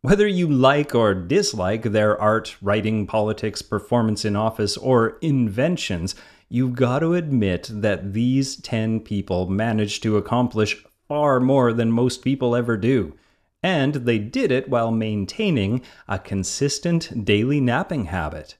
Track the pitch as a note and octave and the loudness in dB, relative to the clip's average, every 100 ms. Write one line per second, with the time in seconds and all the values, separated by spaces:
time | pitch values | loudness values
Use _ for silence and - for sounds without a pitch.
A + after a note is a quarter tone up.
0 | B2+ G3 G#3 F#3 E3+ C#3 C3 D3 D3 B2 | 2 2 4 2 2 4 4 4 2 2
1 | A2 F#2+ F2 D#3+ G3+ G#2+ F2+ F2+ A2+ G#2 | 2 2 0 0 0 -2 -2 0 0 2
2 | G#2+ G#2 G#2+ A2 A2 - G2+ G#2+ G#2+ A2 | 2 2 2 2 -2 -8 -2 0 0 -2
3 | G2 A2 G#2+ G#2+ A2 - - G#2+ - A#2+ | -2 -2 -2 -2 -4 -6 -6 -6 0 0
4 | A2+ G#2 A2 G2+ A2 - G#2 - C3 B2+ | 2 0 -2 0 -2 -2 -4 -2 2 2
5 | A2+ - D#3+ C#3 A#2 G2 D3 F3+ - F2+ | 2 0 0 2 0 0 0 -2 -4 -4
6 | F2+ - - - _ A#2+ C3 B2 B2 C3 | -4 -8 -18 -20 _ -2 -2 0 0 2
7 | D#3+ F3 D#3+ C3 G2+ F2+ - G#2+ G#2+ F#2+ | 0 0 0 0 2 0 -4 -4 -2 -2
8 | G2 G2+ B2 C3 C3+ - - A2+ A2+ A2+ | -4 -2 0 0 -2 -6 -6 -2 -2 -2
9 | - G#2 F#2 F2+ F2+ F#2+ A2+ A2 G#2 - | -2 -6 -2 -2 0 0 0 0 -2 -2
10 | A2+ G#2+ G2 A#2+ B2 A2 G#2+ - _ _ | 0 0 2 0 0 0 -2 -2 _ _
11 | _ D3 D3 C3 B2+ C#3 B2 A#2 A2+ A2+ | _ 0 2 4 4 4 4 2 0 2
12 | B2+ - - C3+ B2 A#2+ A#2 A2+ A2+ C3+ | 0 0 -4 -2 0 0 0 0 2 2
13 | D#2+ - _ _ _ _ F3+ F3 C3+ D3 | 0 -8 _ _ _ _ -2 0 0 0
14 | A#2+ A#2 G#2 - A3 C3 C3 A#2+ A2+ A2+ | 0 -2 -2 -2 0 0 0 0 0 0
15 | A2 G#2+ F#2+ - G#3+ D3 G2 B2 - - | -2 -2 -4 -2 0 0 0 -2 -6 -20
16 | - G2 - G2 F#2 - C#3+ C#3+ E3+ E3+ | -8 -8 -4 -4 -4 -2 -2 -2 -2 -2
17 | - A#2 G2+ G#2 A#2+ D3 B2 B2 - D#3 | -2 -6 0 2 2 0 0 0 -2 -6
18 | D#2+ F2+ D2+ C#2 D#2 - | -4 -4 -6 -8 -16 -20